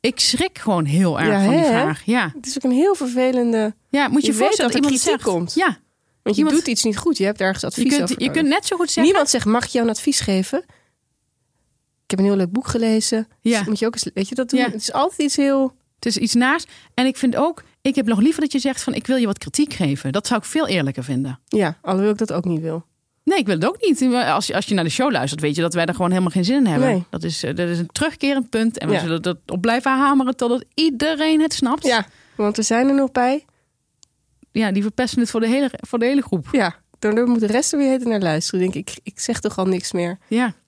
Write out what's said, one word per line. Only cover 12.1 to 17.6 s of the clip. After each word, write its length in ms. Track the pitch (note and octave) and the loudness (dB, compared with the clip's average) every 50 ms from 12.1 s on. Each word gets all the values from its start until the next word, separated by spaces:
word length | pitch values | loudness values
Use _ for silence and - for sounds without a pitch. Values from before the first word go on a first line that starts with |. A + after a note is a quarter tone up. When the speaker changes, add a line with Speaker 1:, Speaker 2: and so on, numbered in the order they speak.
Speaker 2:
heb 80 | - F#3 | 0 2
een 60 | G3 | 2
heel 120 | G3+ G3+ | 2 4
leuk 160 | G3 F#3 E3+ F#3 | 2 0 0 -2
boek 140 | A#3+ C4 - | -4 -4 -2
gelezen." 600 | - A#3+ A3+ A3+ A3 A3 A3 - - A3 A3 _ _ _ | -2 0 0 2 2 2 0 0 -2 -2 -4 _ _ _
Speaker 1:
Ja. 180 | _ A3+ A#3 A3 | _ 0 0 0
Speaker 2:
Dus 100 | G3 F#3+ | 0 -2
moet 100 | G#3+ G3+ | -2 -2
je 80 | A3+ | -2
ook 80 | A3+ A3+ | -4 -2
eens, 160 | - - - - | -4 -8 -6 -4
weet 140 | - G3 - | -6 -6 -4
je, 60 | C4 | -4
dat 160 | B3 B3+ A#3+ | -6 -4 0
doen. 80 | - B3+ | 2 2
Speaker 1:
Ja. 60 | C#4 | 2
Speaker 2:
Het 80 | A#3+ G3 A3 | 0 -2 -4
is 120 | - - - | -8 -4 -2
altijd 280 | - C4+ F#4 - - | 0 -2 -2 0 -2
iets 160 | D4+ C#4+ - | -2 -2 0
heel 380 | - C#4 C#4 C#4 C4+ C4+ C4 _ _ _ _ _ | 0 2 2 2 2 0 0 _ _ _ _ _
Speaker 1:
Het 120 | _ - A#3+ A3 | _ -4 -4 -2
is 0 | - - | -2 -2
iets 120 | A3 - | 0 2
naars. 300 | A#3+ B3 C4 C#4+ E4+ - - - - - _ _ | 2 2 2 2 -2 -4 -8 -18 -20 -20 _ _
En 120 | - B3+ | 0 0
ik 100 | C4 B3+ | 0 0
vind 200 | - - B3+ A#3 | 0 -2 0 0
ook, 260 | - C#4 E4 E4+ - | 2 0 -2 -2 -6